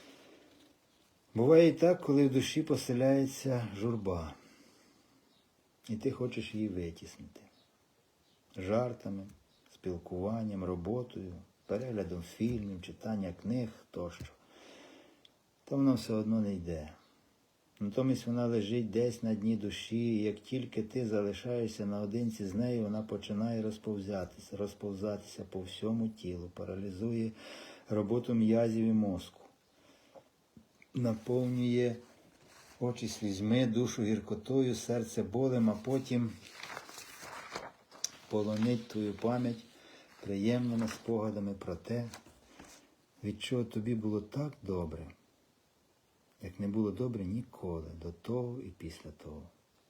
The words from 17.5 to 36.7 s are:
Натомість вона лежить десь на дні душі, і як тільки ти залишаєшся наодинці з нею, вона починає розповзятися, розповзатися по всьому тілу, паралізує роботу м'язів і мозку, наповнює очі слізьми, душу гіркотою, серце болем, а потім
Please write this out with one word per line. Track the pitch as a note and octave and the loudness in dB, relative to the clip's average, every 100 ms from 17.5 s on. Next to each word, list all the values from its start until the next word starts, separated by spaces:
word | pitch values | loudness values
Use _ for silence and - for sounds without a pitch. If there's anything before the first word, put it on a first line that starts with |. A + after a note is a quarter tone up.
| _ _ - | _ _ -6
Натомість | G#2 C3 C3 B2+ A#2+ | -2 2 2 2 0
вона | A#2+ A#2+ | 0 2
лежить | A#2 G2+ A#2+ G#2+ | 2 2 0 0
десь | A2 A#2+ A2+ | 2 2 0
на | A2+ | 0
дні | G2+ A2 A2 | 2 2 0
душі, | G2+ - - A2+ A#2 G#2+ | 0 -6 -4 0 2 2
і | |
як | G#2+ G#2 | 2 -2
тільки | - C3 A2+ A2 | -4 -6 -4 -4
ти | G#2+ B2+ A2+ | -4 -2 0
залишаєшся | G#2 G2+ G2+ B2 A#2+ A2 - G2+ | 0 0 -2 -2 -2 -2 -2 -4
наодинці | G2+ G2+ A#2 A#2 A2 G2 | -2 -2 -2 -2 -2 -4
з | |
нею, | G2 B2 A#2+ | 0 0 0
вона | G#2 G#2+ | 0 -2
починає | G#2+ G2+ - G#2 A#2 A2+ | -4 -6 -4 -2 0 0
розповзятися, | A2 G#2+ A2 G2+ F#2+ G2 F2+ - - G2+ | -2 -4 -4 -4 -2 -4 -4 -10 -12 -6
розповзатися | G2+ - G#2 F#2+ G#2 G2+ - - F#2+ | -6 -6 -6 -4 -4 -4 -8 -14 -10
по | F#2+ | -8
всьому | F#2 - G#2+ A2+ A2 | -8 -6 -2 0 0
тілу, | - F2+ F2+ F2 | -4 -8 -6 -8
паралізує | - F#2+ F#2+ G2+ F#2 A#2 A2+ A2+ A2 - - - - - | -10 -8 -6 -6 -4 -2 0 -2 -4 -16 -16 -18 -14 -2
роботу | G#2+ G#2 A#2+ A#2+ | 0 4 2 2
м'язів | A#2 A2 A2+ A#2 A2+ A2+ | 4 6 6 6 4 4
і | |
мозку, | A2 G2+ E2+ - - - _ _ _ _ - _ - _ _ _ - - _ _ | 4 4 0 -6 -18 -20 _ _ _ _ -20 _ -20 _ _ _ -20 -20 _ _
наповнює | B2+ A#2+ A2 - B2 B2 B2 B2 A#2+ B2 A2+ - - - - - - - - | -2 0 0 0 0 2 2 2 4 4 0 -10 -20 -20 -20 -20 -20 -16 -4
очі | B2 A#2 A2 | -2 -2 -6
слізьми, | - G#2 F#2+ G#2+ B2 B2 | -4 -4 0 4 4 4
душу | A2+ B2 - | 4 0 2
гіркотою, | G#2+ A2 - G2+ - C3+ B2+ | 2 0 -2 -6 0 2 4
серце | A2+ - A#2+ A2 - | 0 -2 -2 -2 -2
болем, | F#2 A#2 C3+ B2 A2+ | -2 2 2 4 4
а | G#2 | 2
потім | C3 C3 C3 B2 A2+ F#2 - - - | 0 0 2 0 0 -4 -16 -16 -12